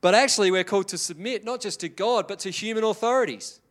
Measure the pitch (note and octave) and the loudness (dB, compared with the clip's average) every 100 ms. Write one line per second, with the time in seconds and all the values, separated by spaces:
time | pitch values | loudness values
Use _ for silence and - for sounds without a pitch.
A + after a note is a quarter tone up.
0 | F3+ G#3 C4+ - G3 F#3 F3+ G3 F#3+ F3 | 6 6 4 4 4 2 2 -2 -2 -6
1 | - D#3 G3+ B3+ A3 B3 G#3+ - E3+ E3 | -8 -8 -8 -8 -8 -8 -8 -8 -10 -4
2 | G3+ A#3+ F#3 G3 F#3+ E3+ G#3+ A3+ A3 G#3+ | 0 0 0 -6 -8 -6 -4 0 0 0
3 | A#3 B3+ A3 A2 - - _ | 2 2 0 -4 -12 -16 _